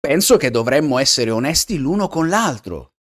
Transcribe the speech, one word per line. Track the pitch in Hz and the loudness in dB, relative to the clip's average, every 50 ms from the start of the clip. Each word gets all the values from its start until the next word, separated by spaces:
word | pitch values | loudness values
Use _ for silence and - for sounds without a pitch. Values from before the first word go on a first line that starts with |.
Penso | - - 139 175 202 - 254 214 | 0 0 0 0 4 4 4 4
che | - 131 | 4 2
dovremmo | 117 117 113 120 123 147 156 151 131 127 | 0 0 0 2 2 2 2 2 0 0
essere | 139 - - - 123 113 | 0 0 0 0 0 0
onesti | 113 110 123 139 165 - - - 226 | 0 0 0 0 -2 -2 -2 -2 -4
l'uno | 156 131 135 175 208 202 180 | -4 -2 -2 -2 -2 -2 -2
con | - 165 160 165 | -2 -2 -2 0
l'altro. | 180 214 233 190 131 107 _ 98 85 76 65 _ _ _ _ | 0 0 0 0 -4 -6 _ -12 -12 -12 -14 _ _ _ _